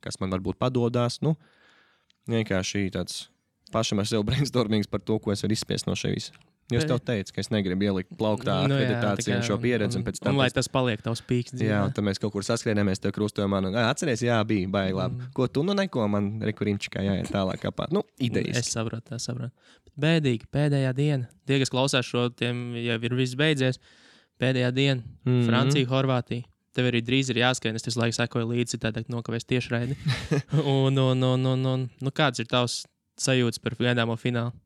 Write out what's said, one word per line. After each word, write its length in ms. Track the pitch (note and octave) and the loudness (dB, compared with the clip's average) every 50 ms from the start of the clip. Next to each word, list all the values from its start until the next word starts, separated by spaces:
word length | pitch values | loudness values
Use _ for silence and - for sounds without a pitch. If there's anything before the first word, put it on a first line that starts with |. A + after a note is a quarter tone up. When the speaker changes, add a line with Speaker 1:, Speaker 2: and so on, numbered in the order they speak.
| - | -10
Speaker 1:
kas 160 | - - - | -10 -8 -6
man 100 | F#2+ F#2+ | -4 -4
varbūt 280 | F#2+ F#2 F#2 G2 F#2 _ | -2 -2 -2 -4 -4 _
padodās. 580 | - B2+ B2+ B2+ A#2+ A#2 A#2+ B2 A#2+ A#2+ - - - | -2 0 0 2 0 2 2 2 0 0 -2 -2 0
Nu, 100 | D3 D#3+ - _ _ _ _ _ _ _ _ _ _ _ _ _ _ _ _ _ - | 0 -2 -2 _ _ _ _ _ _ _ _ _ _ _ _ _ _ _ _ _ -2
vienkārši 600 | A#2 A2+ A2 G2 G2 F#2 F#2+ - - G2+ G2+ F#2 - | 0 0 0 0 0 -2 0 -2 -2 -2 -2 -2 -2
tāds 300 | F#2 F2 - - - - - _ _ _ _ _ _ _ - - | -4 -6 -6 -8 -12 -12 -14 _ _ _ _ _ _ _ -4 -2
pašam 300 | A2+ A2+ - - G#2 G2 | -2 -2 0 0 0 0
ar 60 | A2 | 0
sevi 160 | A#2 A2 G#2 | 0 0 0
<laughs> 40 | G#2+ | 0
brainstormings 600 | B2 B2+ C#3+ B2+ - B2 A#2 G#2 A2 G#2+ G2+ - | 0 0 0 0 0 0 0 2 2 0 0 -2
par 100 | - G2+ | -4 -8
to, 180 | - - A2 A2 | -2 -2 -2 -2
ko 140 | - A2+ G2+ | 0 -2 -2
es 80 | G2+ - | -2 0
varu 120 | G2+ A2 | -2 -2
izspiest 320 | - - - G#2 - - - | -2 -2 -4 -4 -4 -2 -4
no 80 | F#2+ - | -4 -2
šī 160 | - G2 F#2+ | -2 -2 -2
visa. 300 | - - - - - - _ _ _ _ _ | -4 -6 -10 -16 -20 -20 _ _ _ _ _
Jo 80 | A#2+ | 0
es 80 | A#2+ D#3 | 0 2
Speaker 2:
Bet 60 | D3+ | 2
Speaker 1:
tev 80 | C3 A#2+ | 0 -2
teicu, 320 | - - B2 G#2 F#2+ - - | 0 -2 -2 -2 -4 -6 -6
ka 80 | - | -6
es 80 | F#2+ - | -4 -2
negribu 380 | A2+ G#2+ G2 F#2+ F2+ F#2+ G2+ | 0 0 0 0 0 2 2
ielikt 240 | G#2 G2 F#2 F#2 _ - - | 2 2 0 -2 _ -6 -2
plauktā 380 | G#2+ G#2+ G#2+ G2+ - G#2 G2 F#2 F#2 - | 0 0 0 0 0 -2 0 2 2 2
Speaker 2:
Nu 80 | C#3 | 2
jā, 60 | C#3 C3 B2+ | 2 2 0
Speaker 1:
akreditāciju 400 | A#2+ A#2+ A#2+ - G2+ G2 - G#2 G2 | 0 0 0 0 0 0 0 -2 0
Speaker 2:
tā 40 | - | -2
Speaker 1:
un 20 | |
Speaker 2:
kā 60 | A#2+ A#2 | 0 0
Speaker 1:
šo 60 | G#2 G2+ A#2+ | -2 0 2
pieredzi, 340 | B2 B2 A2+ G#2 G2+ A#2+ | 0 2 2 0 0 0
un 60 | A#2+ A#2+ | -2 -4
Speaker 2:
un, 20 | |
Speaker 1:
pēc 140 | A#2 F#2+ - | -4 -6 -2
tam 140 | - - C#3 | -2 0 2
Speaker 2:
un 60 | C#3 C3+ | 4 2
lai 60 | B2 | 2
Speaker 1:
pēc 60 | - C#3 | 2 0
Speaker 2:
tas 80 | B2 - | -2 0
paliek 320 | - C#3 B2+ B2 A2 G#2+ | 0 0 2 2 0 -2
tavs 220 | - A#2 A#2 - - | -2 -4 -4 -4 -2
pīks 300 | - B2 B2 A#2+ - - | -2 0 0 0 -4 -4
Speaker 1:
Jā, 60 | B2+ A2 | -2 0
Speaker 2:
dzīvē. 160 | A2 G#2+ G#2 G2+ | 2 2 2 2
Speaker 1:
un 80 | G2 - | 0 0
tad 80 | - G#2 | 0 0
mēs 160 | G2+ G2 - | 0 0 0
kaut 140 | - G#2+ - | -4 -4 -4
kur 100 | G2+ G2 | -4 -2
saskrienāmies, 560 | - A#2 A#2 - A#2 G#2+ G#2 G2+ G2+ F#2 F#2 | -2 -2 0 0 0 2 2 2 2 0 0
tev 140 | - G2+ G2 | -2 -4 -2
krustojumā, 460 | - G#2 G#2 - - G2+ G2 G2 G2 F#2+ | 0 -2 -2 0 -2 0 2 2 0 0
un, 80 | F#2 F#2+ | 0 0
ā, 120 | A#2 A#2+ A2 | 2 2 2
atceries, 320 | C3+ - - D#3+ B2 A2 | 0 0 0 -2 0 0
jā, 160 | A#2+ A#2+ A#2+ A2+ G#2 | 2 2 2 2 2
bija, 240 | A2 A2+ G2+ F2+ F#2+ | 2 2 0 0 0
baigi 240 | F#2+ G2+ F#2+ F#2+ F#2+ F#2+ | 0 0 0 0 0 0
labi. 180 | F#2 F#2 - | -2 -2 -4
Speaker 2:
Mm. 140 | B2 B2+ B2+ - | -6 -10 -8 -2
Speaker 1:
Ko 140 | - B2+ B2 | -2 -2 0
tu, 140 | - C3 D3+ | 0 -2 0
nu, 80 | F#3 G3+ | 0 0
neko, 320 | G3+ G3 F#3 - C3 A2 G#2 G#2 | 0 -2 -2 0 -2 0 2 2
man 160 | G#2 G#2 G2+ G#2+ A2 G#2+ | 0 0 -2 -2 -2 -4
re, 80 | G#2+ G#2+ | -4 -2
kur 160 | - G#2 G#2 | -2 -2 -2
imčikā 380 | G2+ G2+ - - - G2 G2 | -2 -2 -4 -8 -6 -4 -2
jāiet 240 | G2 G2 F2+ F2 - - | 0 0 -2 -2 -2 0
tālāk 320 | G2+ F#2+ F#2 F#2+ - - G2 | 0 0 0 -2 -4 -6 -6
apā. 160 | - - - - D3+ | -4 -4 -4 -2 -2
Nu, 60 | G3+ - _ _ _ | -2 -2 _ _ _
idejiski. 400 | C3 A#2+ - G#2+ - - - B2 | -4 -2 0 -2 -2 -2 -2 -4
Speaker 2:
Es 80 | A#2 - - | -4 -4 -4
saprotu, 400 | A#2 A2+ A2+ A2 A2+ - - A#2 | -4 -4 -4 -6 -10 -10 -10 -10
es 80 | A#2 - - | -10 -8 -8
saprotu. 180 | B2 B2 B2 B2+ - _ _ _ - _ _ - _ | -8 -8 -8 -10 -12 _ _ _ -20 _ _ -20 _
Bēdīgi, 480 | - C#3 D#3 E3 E3 D3+ C3+ B2 A2 - - - | -2 0 2 2 2 2 2 0 -2 -4 -4 -2
pēdējā 400 | C#3 D3 D3 C#3+ C#3 C3+ C3 B2+ C3 | 0 0 2 2 2 0 0 0 0
diena. 300 | C#3+ D3+ D3 C3 B2 A#2 - _ _ - | 0 0 0 0 -2 -6 -12 _ _ -2
Tie, 80 | C3+ C#3 C3 | 0 2 2
kas 80 | - - | 2 2
klausās 320 | B2+ C3 C#3 - C3+ A#2+ | 2 2 4 2 0 0
šo, 220 | - - B2 B2 B2 | 0 0 0 0 0
tiem 320 | A#2+ - A#2+ A#2+ A#2+ A#2+ B2 A#2+ A#2+ | -2 -2 -4 -2 -2 -4 -6 -6 -6
jau 240 | A#2+ A#2 A#2+ A#2 A2+ | -6 -2 -2 -2 0
ir 160 | A#2 A#2 B2 | 0 0 0
viss 220 | B2+ C3 B2+ B2 B2+ | 2 0 0 0 0
beidzies. 400 | D3 D#3+ D#3 C#3 C3 C3 C3 - _ - - _ - - - - _ _ _ _ | 2 2 4 4 2 2 2 -2 _ -20 -20 _ -20 -20 -20 -20 _ _ _ _
Pēdējā 280 | B2 B2+ C3 B2+ B2 B2 B2 | 0 0 2 2 0 0 2
diena. 240 | C3 C#3 C#3 C3+ B2+ A#2 - - - _ | 2 2 2 2 0 -2 -10 -16 -6 _
Speaker 1:
Mhm. 240 | B2+ B2 B2 A#2+ A#2 | 2 4 4 4 4
Speaker 2:
Francija, 400 | A#2 B2+ C3+ C#3+ C#3 D3 B2+ B2 | 4 4 4 4 4 2 2 2
Horvātija. 560 | C3 C3+ C3+ C3+ C3 B2 A#2+ _ B2 A#2+ B2 _ _ _ _ _ _ | 2 2 2 2 2 0 0 _ -6 -8 -8 _ _ _ _ _ _
Tev 160 | - B2+ B2 A#2+ | 0 0 2 2
arī 80 | A#2+ | 2
drīz 320 | A#2 A#2 B2+ C3+ C3+ C3 A#2+ | 0 2 0 0 2 0 0
ir 80 | A2+ | 2
jāskrien, 400 | A#2 B2+ B2+ - - A2+ A2 A2+ | 2 2 2 2 -2 -4 -4 -2
es 80 | - - | -4 -4
visu 100 | A2+ B2 | -2 0
laiku 140 | A#2 A#2 A2+ - | 0 0 0 0
sekoju 320 | A#2+ A#2+ - A#2+ A#2 A2+ A#2+ | -2 -2 -2 -2 -2 0 0
līdzi, 240 | A#2+ A#2+ A#2 - | -2 -2 -2 -4
citādi 300 | A#2 - A2+ A2 A2+ A2+ - | -4 -4 -4 -4 -4 -6 -6
nokavēs 400 | B2 A#2 A2+ - A2+ A#2 - - | -8 -8 -6 -4 -6 -6 -2 0
tiešraidi. 480 | C3 B2 A#2 - B2 A#2 A#2+ B2 C#3 - - D3+ B2 - - - D#3 | 0 0 0 0 -2 -2 -2 -2 -4 -4 -2 -4 -2 -2 -2 -2 -2
Speaker 1:
<laughs> 440 | C#3+ - _ - C#3+ D3 C#3 C3+ | -2 -2 _ 0 0 2 4 4
Speaker 2:
Un, 240 | C3+ C3+ C3+ C3+ C3+ | 4 4 4 4 4
un, 240 | C3 B2+ B2+ B2+ B2+ | 4 4 4 2 2
un, 240 | B2+ B2+ B2+ C3 C3 | 2 2 2 2 2
un, 180 | C3 B2+ C3 C3 C3 | 0 0 0 0 0
un, 160 | C3 C3 A#2+ | -2 -2 -6
nu, 240 | - _ C3 C3+ - | -8 _ -6 -6 0
kāds 320 | - D#3 C#3+ B2 - A#2+ | 2 0 2 2 -2 -4
ir 20 | |
tavs 360 | - - B2 B2 A#2+ - - - - _ _ _ _ _ - | 0 2 2 2 2 -2 -6 -10 -12 _ _ _ _ _ -4
sajūtas 400 | - - C3 B2+ B2 A#2 A2+ - - | 0 2 4 4 4 2 0 -2 -6
par 80 | A2+ A2 - | -6 -4 0
gaidāmo 400 | A#2+ B2 B2 B2 A#2 A2+ A#2 A2+ | 0 2 2 2 0 0 -2 -2
finālu? 320 | - B2 A#2+ A#2+ A#2 A#2+ A#2+ - _ | -2 -2 -2 0 -2 -4 -6 -10 _